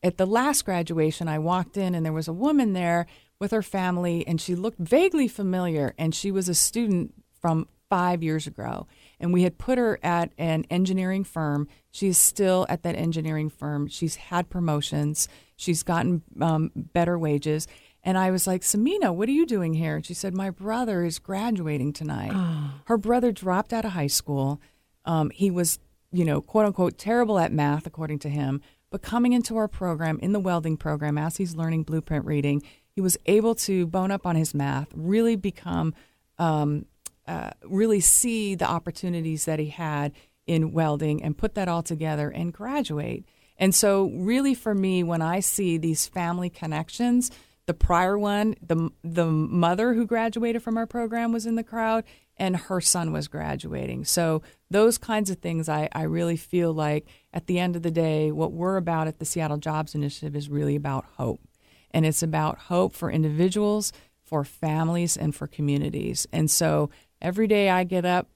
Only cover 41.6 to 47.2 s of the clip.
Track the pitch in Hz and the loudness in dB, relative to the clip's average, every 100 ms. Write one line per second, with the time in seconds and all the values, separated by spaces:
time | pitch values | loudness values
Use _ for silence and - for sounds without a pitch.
41.6 | 185 170 165 160 156 151 147 - 170 165 | -2 -2 -2 -4 -4 -2 -4 -4 -6 -6
42.6 | 220 285 262 151 147 120 - _ _ _ | -6 -4 -2 -4 -4 -8 -12 _ _ _
43.6 | 190 185 208 196 196 123 185 247 277 247 | 2 4 4 4 2 0 0 2 2 0
44.6 | - 202 190 185 170 165 160 180 190 - | 0 0 2 2 2 0 0 0 0 0
45.6 | 190 165 160 156 - - 170 175 180 - | 0 2 0 0 -2 -2 -2 -2 -4 -6
46.6 | 160 151 165 - 240 247 | -6 -6 -6 -2 2 2